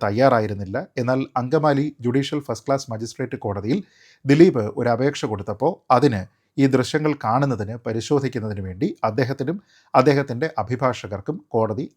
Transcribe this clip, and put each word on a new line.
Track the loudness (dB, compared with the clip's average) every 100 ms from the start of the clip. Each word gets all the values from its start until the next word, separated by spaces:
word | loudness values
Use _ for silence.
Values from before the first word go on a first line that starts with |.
തയ്യാറായിരുന്നില്ല. | -2 4 4 4 0 -6 -6 -8 -6 -4
എന്നാൽ | -2 -2 -2 -4
അങ്കമാലി | 0 2 4 2 0 -4
ജുഡീഷ്യൽ | -2 0 -2 -6 -6
ഫസ്റ്റ് | -8 -2
ക്ലാസ് | -2 -2
മജിസ്ട്രേറ്റ് | -8 -8 -8 -8 -6
കോടതിയിൽ | -6 -4 -2 -4 -4 _ _ _ 2
ദിലീപ് | 8 8 6 -4 -2
ഒരു | -2
അപേക്ഷ | 0 0 -2 -6
കൊടുത്തപ്പോൾ | -6 -6 -2 -2 -4 _ 4
അതിന് | 4 2 -6 _ _ 0
ഈ | 2 2
ദൃശ്യങ്ങൾ | 0 0 0 -2
കാണുന്നതിന്, | 0 0 0 -2 -6 -8 -6
പരിശോധിക്കുന്നതിന് | -6 0 0 0 -4 -6 -6 -8
വേണ്ടി | -4 -6 -2 -2
അദ്ദേഹത്തിനും | 0 -2 -2 -6 -8 -12 _ _ 4
അദ്ദേഹത്തിൻ്റെ | 6 4 0 -4 -4 -4
അഭിഭാഷകർക്കും | -6 -2 -2 -2 -8 -10 -8 -12 -4
കോടതി | -2 0 -2 -6